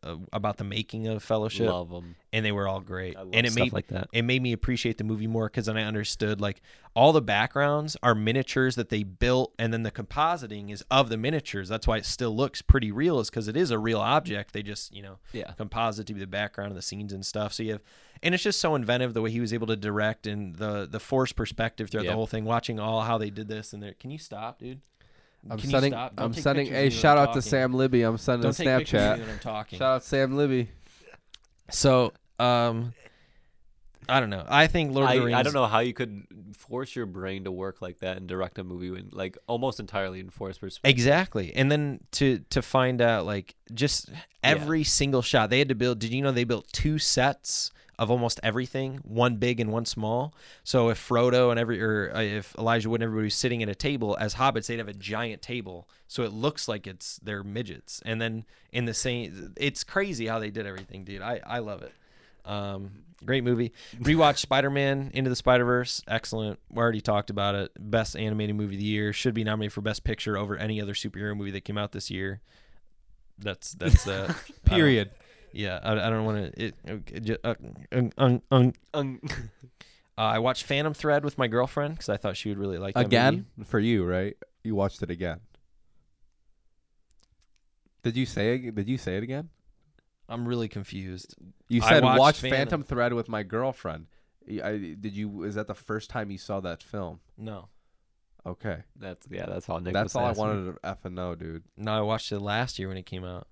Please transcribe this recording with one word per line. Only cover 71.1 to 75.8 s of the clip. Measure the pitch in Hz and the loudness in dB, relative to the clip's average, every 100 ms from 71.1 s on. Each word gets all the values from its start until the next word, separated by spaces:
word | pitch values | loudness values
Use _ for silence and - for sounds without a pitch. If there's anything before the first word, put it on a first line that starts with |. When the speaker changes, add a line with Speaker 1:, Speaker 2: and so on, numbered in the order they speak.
| 98 104 104 | -6 -6 -4
Speaker 1:
movie | 101 | -6
that | 98 | -8
came | - 104 | -6 -4
out | 104 | -4
this | 98 - | -6 -8
year. | 95 95 98 - _ - - - - _ - - - | -4 -4 -6 -12 _ -20 -20 -20 -20 _ -20 -20 -10
That's, | 104 92 - | -8 -8 -10
that's, | - 87 - 98 | -4 6 6 6
uh, | 95 98 | -4 -4
Speaker 3:
<laughs> | |
Speaker 1:
I | |
don't | - - - - 190 | -6 -10 0 4 6
Speaker 3:
Period. | 151 120 98 - - - - | 6 6 2 -8 -20 -20 -16
Speaker 1:
Yeah, | - 101 92 | -6 -6 -4